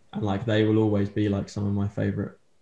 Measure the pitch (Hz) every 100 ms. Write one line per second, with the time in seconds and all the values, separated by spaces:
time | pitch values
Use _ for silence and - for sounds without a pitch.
0 | _ 208 104 98 117 107 110 110 107 101
1 | 101 107 104 101 101 104 101 101 101 -
2 | 101 101 101 - _ _